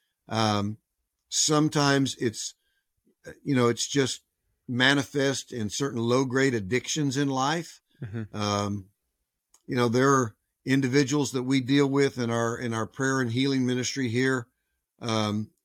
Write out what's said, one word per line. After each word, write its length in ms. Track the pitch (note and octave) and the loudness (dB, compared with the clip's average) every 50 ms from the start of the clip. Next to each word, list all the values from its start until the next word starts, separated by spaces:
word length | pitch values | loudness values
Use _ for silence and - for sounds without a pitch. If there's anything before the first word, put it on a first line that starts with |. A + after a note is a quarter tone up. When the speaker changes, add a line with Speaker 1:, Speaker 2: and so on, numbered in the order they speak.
| _ _ _ _ _ - | _ _ _ _ _ -4
Speaker 1:
Um, 480 | A2 A2 A2 G#2+ G#2 G#2 G2+ G#2 G#2+ - _ _ _ _ _ _ _ _ _ _ | -2 0 2 2 2 2 0 -2 -6 -10 _ _ _ _ _ _ _ _ _ _
sometimes 840 | - - - - D3+ D3+ D#3 D3+ - D#3 C#3+ C#3+ C#3 C#3 C#3 B2 - - | -4 -2 0 2 2 2 2 2 2 2 2 4 4 2 2 0 -2 -4
it's, 360 | C3+ A#2 G#2+ - - - - _ _ _ _ _ _ _ _ _ _ _ _ _ _ - | -4 -4 -4 -6 -8 -12 -12 _ _ _ _ _ _ _ _ _ _ _ _ _ _ -20
uh, 40 | - - - | -20 -12 -6
you 120 | E3 C#3 | -2 2
know, 120 | B2+ B2 A#2 | 4 4 4
it's 200 | A#2 - - - | 2 0 -4 -2
just 340 | - C#3 C3+ B2 - - _ _ _ _ _ _ _ _ _ - | 0 0 0 0 -2 -8 _ _ _ _ _ _ _ _ _ -6
manifest 840 | B2 B2 B2+ C3+ C#3+ C#3+ C3+ - - C#3+ C3+ C#3 C3+ - - - | 0 2 4 4 4 4 0 -2 -4 -2 0 0 -2 -4 -6 -10
in 180 | - A#2+ G#2+ G2+ | -8 -6 -6 -6
certain 320 | - - C#3 C3+ C3 A#2 | -4 -4 -4 -4 -4 -2
low-grade 520 | A2+ A#2 A#2+ C3 C3+ B2+ A#2 C3+ C3+ C#3 B2 | 0 2 2 2 2 0 0 2 2 2 2
addictions 640 | A2+ G2 F#2 A#2+ B2 - - - D#3+ D3 C#3 B2 C#3 | 0 -2 -2 -2 -2 -2 -4 -4 -2 -2 -2 -2 -2
in 100 | D3 C#3 | -2 -2
life. 540 | C3 C3 C3 C#3+ D#3+ F3 E3 - - - _ _ _ _ C3 | -2 0 0 0 -2 -4 -6 -10 -16 -20 _ _ _ _ -14
Speaker 2:
Mm-hmm. 320 | G#2 G2+ A#2 A2 G#2 - | -10 -10 -10 -10 -10 -6
Speaker 1:
Um, 500 | G#2+ G#2 G#2 G#2 G2+ G#2 G2+ G2+ G2 F#2+ - _ _ _ _ _ _ _ _ _ _ _ _ _ _ _ | -4 -2 0 0 0 0 -2 -4 -6 -8 -12 _ _ _ _ _ _ _ _ _ _ _ _ _ _ _
you 100 | - C#3 | -4 0
know, 120 | B2 A#2+ A#2+ | 0 2 2
there 240 | A2+ B2+ C3 C#3 | 4 4 4 4
are 240 | C#3 C3 B2+ A2 - _ _ _ _ _ _ | 4 4 2 0 -4 _ _ _ _ _ _
individuals 680 | C3 C3 C#3 C3 B2+ B2+ C#3+ D3 A#2+ C#3+ D3 C#3 A#2+ | 0 0 2 2 2 2 2 2 2 2 0 -2 -2
that 120 | - C3 B2 | -2 -4 -2
we 180 | B2+ C#3 C3+ | 0 0 0
deal 260 | B2+ A#2 C#3 C#3+ C#3+ C3+ | 0 2 2 4 4 4
with 300 | C3+ C#3 C#3 C3+ - B2+ | 4 2 2 2 0 -2
in 100 | A#2+ A#2 | -4 -2
our, 280 | A#2 A#2 A#2 A#2 A#2 - | 0 0 0 -2 -2 -4
in 160 | B2+ A#2+ A2+ | -4 -4 -4
our 120 | A2+ A2 | -4 -4
prayer 360 | G#2+ - - C3+ C3+ C3+ C3+ | -4 -4 -4 -2 0 0 0
and 100 | B2+ A#2 | 0 -2
healing 340 | A2+ B2 C3+ C#3 C#3 C3 B2+ | -2 -2 0 0 0 0 0
ministry 420 | B2 B2+ B2 B2 - - C#3 C3 A#2 | 0 -2 -2 -4 -4 -4 -4 -4 -2
here, 400 | A2 B2 C3 C3 C3 B2+ A#2+ - _ _ _ _ _ _ _ _ _ _ | 0 0 0 2 0 -2 -4 -8 _ _ _ _ _ _ _ _ _ _
um, 480 | - A#2+ A2+ A2 G#2+ G#2 G#2 G#2+ A2 - _ _ _ | -6 -4 -2 0 0 0 -2 -4 -6 -8 _ _ _